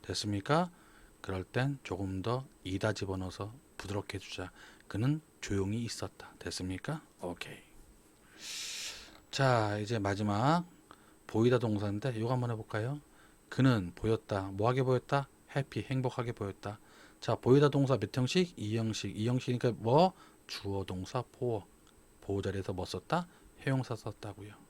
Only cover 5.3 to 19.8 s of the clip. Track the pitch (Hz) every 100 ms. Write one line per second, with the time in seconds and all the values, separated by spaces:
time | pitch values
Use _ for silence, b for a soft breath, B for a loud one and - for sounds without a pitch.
5.3 | _ - 98 98 110 117 - 92 - -
6.3 | - 87 - 92 92 - 156 - _ 87
7.3 | 87 - - - - - - - _ B
8.3 | B B B B B B B B B -
9.3 | - 135 120 107 104 104 117 98 101 104
10.3 | 101 131 170 175 - - B B B -
11.3 | 107 120 123 117 104 104 101 135 113 113
12.3 | 127 120 113 110 110 113 147 - B B
13.3 | B _ - 131 117 87 - 107 110 -
14.3 | 104 98 98 110 127 127 123 - 139 135
15.3 | - - 143 139 - 101 131 127 - 120
16.3 | 117 101 - 101 107 B B B B -
17.3 | 113 - 139 147 143 135 127 131 - 127
18.3 | 180 175 - 104 113 113 110 101 98 110
19.3 | 127 - 123 123 110